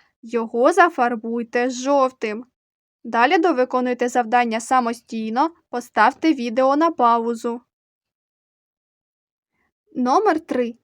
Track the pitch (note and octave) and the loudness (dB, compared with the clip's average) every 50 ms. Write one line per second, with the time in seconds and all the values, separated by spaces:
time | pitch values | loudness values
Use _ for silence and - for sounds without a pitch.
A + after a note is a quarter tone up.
0 | _ _ _ _ _ A3+ A#3+ A#3 A3+ A3+ - A#3 B3 D4 F4 G4 F4 E4+ E4+ - | _ _ _ _ _ -8 -6 -6 -6 -4 -2 2 2 2 6 6 4 4 4 0
1 | B3 A#3+ B3 A3 - A3+ A#3 A#3+ A#3 A#3 - B3 B3 C4 B3+ B3 B3+ C4+ C#4+ C#4 | -2 -2 -2 -4 -8 -8 -6 -6 -8 -4 -2 -2 -2 -2 -4 -6 -2 0 2 2
2 | C4 B3+ B3+ - - G#3+ G#3 A3+ B3+ _ _ _ _ _ _ _ _ _ _ _ | 2 0 -2 -6 -8 -8 -8 -8 -12 _ _ _ _ _ _ _ _ _ _ _
3 | - A#3+ A3+ A3+ A#3 C#4+ F4 F#4+ E4 F4+ D4 B3 B3+ B3+ - B3 A#3+ B3+ B3 A#3+ | -16 -6 0 2 2 4 4 4 2 2 2 2 0 0 0 -2 -2 -2 -2 -2
4 | B3 B3 - B3+ A#3+ A3 A#3 B3 A#3+ A#3 A3 A3+ A3+ - C4 C4 A#3+ A3+ A#3 - | -4 -2 -2 -2 -2 0 0 0 0 0 -2 -6 -4 0 0 0 0 0 -6 -8
5 | _ - A#3 A3+ A3 A3 A3 B3 D4+ E4 E4 _ _ _ - A#3+ A#3+ - - - | _ -12 -10 -8 -8 -4 -2 0 -2 -2 -2 _ _ _ -10 -10 -10 -6 0 2
6 | G#3+ A#3 C#4 - - D#4+ D4+ C4+ A#3+ A#3+ A3 B3 C4 C4 C#4 D4 D#4+ E4 D#4+ - | 2 2 2 2 0 0 0 0 -2 -6 -2 0 2 2 2 2 0 0 0 2
7 | B3 A#3 A#3 A#3 A3+ A#3 A#3 A3+ - A#3+ A#3 B3 _ _ _ _ _ _ _ _ | 2 2 2 2 0 -4 -6 -6 -6 -8 -8 -8 _ _ _ _ _ _ _ _
8 | _ _ _ _ _ _ _ _ _ _ _ _ _ _ _ _ _ _ _ _ | _ _ _ _ _ _ _ _ _ _ _ _ _ _ _ _ _ _ _ _
9 | _ _ _ _ _ _ _ _ _ _ _ _ _ _ _ _ _ _ - B3+ | _ _ _ _ _ _ _ _ _ _ _ _ _ _ _ _ _ _ -8 -4
10 | B3 B3 C4+ F#4 A4 G#4 E4 D#4+ D#4+ - - B3+ B3 A#3 A#3 _ | -2 0 2 2 2 2 0 0 -2 -4 -4 -2 -2 -4 -6 _